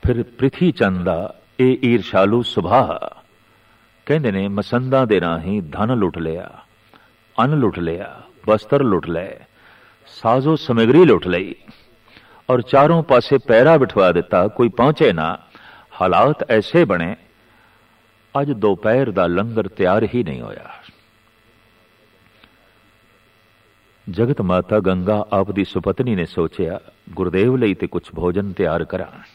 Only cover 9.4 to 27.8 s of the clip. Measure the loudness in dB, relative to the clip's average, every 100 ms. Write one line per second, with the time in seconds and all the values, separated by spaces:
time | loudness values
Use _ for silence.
9.4 | -20 _ _ _ _ _ _ -6 0 0
10.4 | 2 -2 0 0 4 6 6 6 2 -4
11.4 | -4 -14 -20 -20 _ _ _ -20 _ -20
12.4 | -2 -2 2 4 4 2 4 2 4 0
13.4 | 4 4 6 6 4 2 2 2 0 0
14.4 | 0 0 -2 2 0 2 2 2 -4 -6
15.4 | _ -20 -20 -20 _ -4 0 2 2 0
16.4 | 0 0 2 0 2 0 -4 -10 _ _
17.4 | _ _ _ _ _ _ _ _ _ -6
18.4 | -4 -2 0 0 0 0 0 0 0 0
19.4 | -4 -4 -6 -2 0 2 0 -4 -6 -8
20.4 | -12 -16 -18 -20 -20 _ _ _ _ _
21.4 | _ _ _ _ _ _ _ _ _ _
22.4 | _ _ _ _ _ _ _ _ _ _
23.4 | _ _ _ _ _ _ -14 -4 -2 0
24.4 | 0 0 2 0 0 -2 -2 -2 -2 -4
25.4 | -2 -4 -4 -4 -4 -4 -4 -4 -4 -4
26.4 | -6 -4 -6 -6 -14 _ -20 -6 -4 0
27.4 | 0 2 0 -2